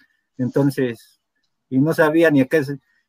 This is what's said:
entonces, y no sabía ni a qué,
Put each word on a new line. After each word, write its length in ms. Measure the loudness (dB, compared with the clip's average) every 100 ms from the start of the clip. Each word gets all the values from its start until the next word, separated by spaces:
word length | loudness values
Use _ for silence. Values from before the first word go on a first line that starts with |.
| _ _ _ -8
entonces, 840 | -4 -2 -2 -2 -6 -6 _ _ _ _ _ _ _
y 80 | -2
no 160 | 0
sabía 360 | 2 2 2 2
ni 120 | 2
a 40 | 0
qué, 160 | -2 -4 -10 _ _